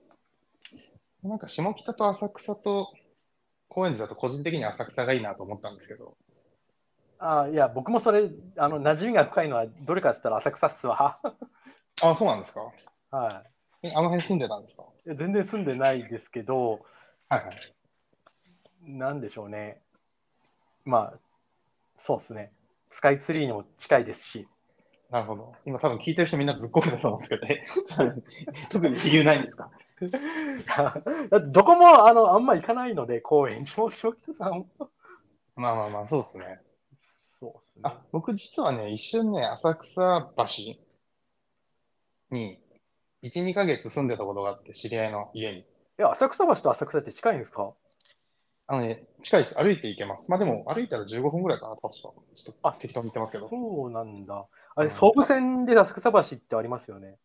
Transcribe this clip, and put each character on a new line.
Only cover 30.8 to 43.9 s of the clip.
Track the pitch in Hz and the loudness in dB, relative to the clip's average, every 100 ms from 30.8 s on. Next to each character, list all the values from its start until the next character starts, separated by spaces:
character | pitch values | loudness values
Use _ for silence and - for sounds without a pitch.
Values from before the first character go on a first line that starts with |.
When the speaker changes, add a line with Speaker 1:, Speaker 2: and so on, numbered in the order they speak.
| 143 147 240 320 254 | -2 -2 -6 -6 2
Speaker 2:
だ | 202 | 2
っ | |
て | 147 | 4
ど | 170 | 6
こ | 330 349 | 8 10
も、 | 349 285 214 | 12 12 12
あ | |
の、 | 233 208 | 10 8
あ | 240 | 6
ん | |
ま | 262 160 | 6 2
行 | |
か | - | 2
な | 240 247 | -2 -2
い | |
の | 180 120 | -4 -2
で、 | 117 | -4
高 | - 147 131 | 4 4 4
円 | 110 | -2
寺 | 139 - | -8 -4
も | 214 | -4
下 | - 226 | -2 -6
北 | 233 - | -6 -12
沢 | 311 196 175 | -8 -6 -6
も。 | - - 285 _ - 370 _ _ _ - | -10 -16 -18 _ -20 -20 _ _ _ -6
Speaker 1:
ま | 120 | -4
あ | |
ま | 113 104 | -2 -4
あ | |
ま | 104 | -8
あ、 | |
そ | 104 151 | -4 -4
う | |
っ | |
す | - 95 | -4 -12
ね。 | 92 95 _ _ _ _ _ _ _ - | -18 -20 _ _ _ _ _ _ _ -20
Speaker 2:
そ | 120 | -20
う | - | -20
っ | |
す | _ - | _ 2
ね。 | |
Speaker 1:
あ、 | 139 - - | 2 2 -6
僕 | 160 160 | -4 -2
実 | 202 - - | -4 -4 0
は | 185 | 0
ね、 | 123 104 | 0 -2
一 | 107 | -2
瞬 | - 226 220 | 0 2 2
ね、 | 185 | 0
浅 | 113 117 165 | -2 0 0
草 | 160 - 185 185 175 131 - | 0 -4 0 2 2 0 -2
橋 | 113 - 107 - _ _ _ _ _ _ _ _ _ _ _ _ _ _ - | -2 -2 -8 -16 _ _ _ _ _ _ _ _ _ _ _ _ _ _ -12
に | 127 104 90 _ _ _ _ _ _ | -10 -10 -14 _ _ _ _ _ _
一、 | 123 175 | -10 -6
二 | 185 | -2
ヶ | 185 185 | 0 0
月 | 123 113 | -2 -4